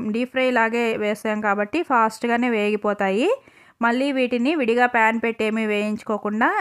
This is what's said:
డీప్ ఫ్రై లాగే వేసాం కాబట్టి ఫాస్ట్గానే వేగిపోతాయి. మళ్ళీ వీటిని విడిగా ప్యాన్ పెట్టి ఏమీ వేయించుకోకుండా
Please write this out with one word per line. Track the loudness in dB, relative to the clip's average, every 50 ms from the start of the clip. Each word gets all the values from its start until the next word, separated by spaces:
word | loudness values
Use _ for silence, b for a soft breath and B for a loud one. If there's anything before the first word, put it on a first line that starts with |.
| -2 -2
డీప్ | -2 -2 -4 -2
ఫ్రై | -2 0 0 2
లాగే | 2 2 2 2 2 0 0 0 0
వేసాం | 0 -2 -2 -2 -2 -4 -4 -4 -2
కాబట్టి | 0 0 0 0 -2 -2 -2 -4 -2
ఫాస్ట్గానే | 0 2 2 2 2 0 -4 -2 0 0 0 0 0
వేగిపోతాయి. | 0 0 0 0 -2 0 -2 -2 -2 0 0 0 0 2 2 0 0 B B B B B B B B _
మళ్ళీ | 0 0 2 2 0 0
వీటిని | 0 0 0 0 0 0 0 0 0
విడిగా | 0 0 0 2 2 2
ప్యాన్ | 2 4 2 2 2 2 0
పెట్టి | -2 -4 -2 -2 -2
ఏమీ | -2 0 -2 -2
వేయించుకోకుండా | 0 0 -2 -2 -2 -4 -6 -4 -6 -6 -4 -4 -4 -2 0 0 0 0 -2